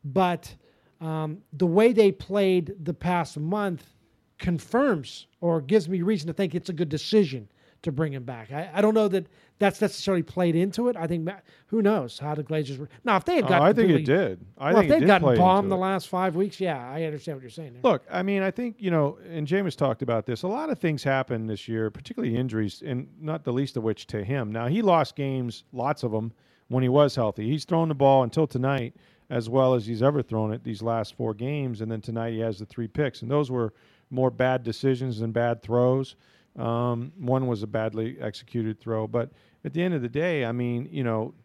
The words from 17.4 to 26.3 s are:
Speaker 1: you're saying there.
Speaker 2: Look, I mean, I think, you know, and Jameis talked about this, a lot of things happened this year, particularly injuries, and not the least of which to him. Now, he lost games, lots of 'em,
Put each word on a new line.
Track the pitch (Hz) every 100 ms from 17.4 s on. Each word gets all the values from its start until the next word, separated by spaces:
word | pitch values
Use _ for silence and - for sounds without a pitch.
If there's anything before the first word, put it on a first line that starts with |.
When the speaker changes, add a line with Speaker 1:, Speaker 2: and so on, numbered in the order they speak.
Speaker 1:
you're | 127
saying | - 147
there. | 120
Speaker 2:
Look, | 254 151 -
I | -
mean, | 190 196
I | 190
think, | 180 240 214
you | 190
know, | 165 143 - -
and | 165 151
Jameis | 190 190 -
talked | 139 113
about | 123 113 -
this, | 117
a | 180
lot | 233 311
of | 240
things | 170 147
happened | 143 135 131 117 110
this | 104 -
year, | 113 110
particularly | - - - 233 117
injuries, | 127 110 104 - -
and | 123 139 -
not | 156 160
the | 135
least | 120 139 127
of |
which | 110 104 -
to | 107
him. | 98 139 107
Now, | 113 120
he | 190
lost | 214 170 156 -
games, | 139 135 120 107 _
lots | 127 127 151
of | 127
'em, | 107 113